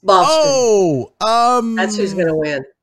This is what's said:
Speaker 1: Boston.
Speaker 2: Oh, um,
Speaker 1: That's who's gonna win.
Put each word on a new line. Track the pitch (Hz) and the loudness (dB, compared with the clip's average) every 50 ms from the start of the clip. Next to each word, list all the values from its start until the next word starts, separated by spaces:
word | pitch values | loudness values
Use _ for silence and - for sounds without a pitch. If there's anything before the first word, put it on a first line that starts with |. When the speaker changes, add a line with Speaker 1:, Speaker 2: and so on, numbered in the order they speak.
Speaker 1:
Boston. | _ 202 190 185 180 294 311 320 302 | _ 4 4 4 4 2 2 2 0
Speaker 2:
Oh, | 294 277 262 247 233 214 202 190 170 147 131 117 - _ _ 202 | 0 0 0 2 2 2 2 2 0 0 -2 -4 -8 _ _ -4
um, | 220 226 233 233 240 247 247 233 226 226 | -2 0 2 2 2 0 0 -2 -2 -4
Speaker 1:
That's | 220 220 220 208 | -4 -4 -4 -2
who's | 208 208 196 196 | -4 -4 -4 -2
gonna | 190 175 165 160 | -2 -2 -2 -2
win. | 156 151 151 147 135 135 - _ _ | -2 -2 -4 -4 -6 -8 -12 _ _